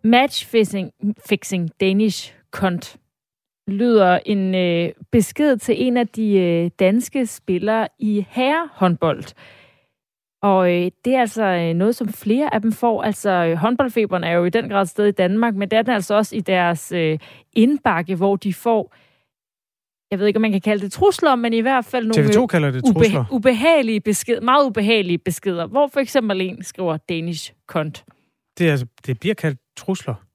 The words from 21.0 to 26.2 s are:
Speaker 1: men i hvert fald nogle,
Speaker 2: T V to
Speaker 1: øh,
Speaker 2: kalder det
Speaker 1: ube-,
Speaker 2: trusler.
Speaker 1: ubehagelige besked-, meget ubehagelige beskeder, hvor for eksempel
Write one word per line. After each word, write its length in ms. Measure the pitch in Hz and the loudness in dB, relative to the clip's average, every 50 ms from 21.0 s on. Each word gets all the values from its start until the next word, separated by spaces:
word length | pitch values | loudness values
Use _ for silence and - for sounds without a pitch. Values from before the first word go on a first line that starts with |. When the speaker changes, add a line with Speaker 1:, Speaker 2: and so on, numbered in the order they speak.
| 359 415 370 - - 302 262 | 2 2 2 2 2 2 2
Speaker 1:
men 180 | 247 233 233 226 | 2 0 -2 0
i 60 | 226 | 0
hvert 260 | 226 262 269 254 226 | 0 2 0 0 -2
fald 220 | - - 254 233 | -2 -4 -4 -2
nogle, 200 | 220 226 220 214 | 0 2 2 2
Speaker 2:
T 20 | 214 | 4
V 40 | 208 | 4
to 100 | 208 254 | 2 2
Speaker 1:
øh, 60 | 226 | 2
Speaker 2:
kalder 220 | - 170 151 143 | 0 0 0 0
det 100 | 127 127 127 | -2 0 2
Speaker 1:
ube-, 80 | 269 202 | 2 2
Speaker 2:
trusler. 320 | - 233 214 196 143 123 101 | 4 2 2 2 0 -2 -2
Speaker 1:
ubehagelige 680 | 269 247 208 262 247 214 254 330 330 302 262 226 226 208 | -4 0 2 2 2 4 2 4 4 4 2 0 -2 -2
besked-, 420 | - 214 208 - - - 233 196 | -2 -2 -2 -2 -2 -2 -2 -2
meget 240 | 214 240 254 294 285 | 2 4 4 4 4
ubehagelige 520 | 262 202 220 202 214 233 214 196 180 175 | 2 0 -2 0 2 2 2 2 0 -2
beskeder, 500 | 165 _ 185 165 - - 202 180 170 165 | -2 _ -4 -6 -4 -4 -4 -4 -4 -6
hvor 220 | - 214 269 294 277 - | -2 0 0 0 0 0
for 60 | 285 | -4
eksempel 420 | 269 - - 277 | -4 0 0 -2